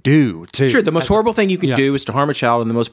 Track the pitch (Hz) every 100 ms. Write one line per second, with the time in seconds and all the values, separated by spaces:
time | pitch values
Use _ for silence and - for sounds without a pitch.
0 | 131 151 127 82 85 - 135 254 202 165
1 | 165 208 226 220 196 185 160 127 135 139
2 | - 120 147 139 123 120 113 117 113